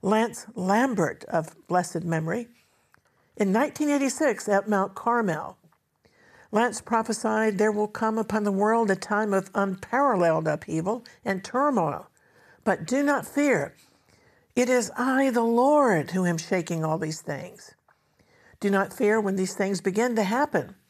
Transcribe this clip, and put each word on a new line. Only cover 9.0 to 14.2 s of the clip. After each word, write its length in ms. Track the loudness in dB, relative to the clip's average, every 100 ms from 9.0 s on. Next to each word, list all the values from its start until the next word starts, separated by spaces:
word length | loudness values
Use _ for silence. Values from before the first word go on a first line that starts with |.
| 0 -2 0
of 180 | 0 0
unparalleled 920 | -2 -2 -4 -4 0 2 4 2 2 0
upheaval 560 | -4 -4 -4 -2 -6 -8 -12
and 200 | -6 -6
turmoil. 640 | -4 -2 0 2 0 -4 -12 _ _ _ _ _
But 200 | -2 -2
do 160 | 0 0
not 220 | 2 0 -2
fear. 500 | 0 2 2 0 -10 _ _ _ _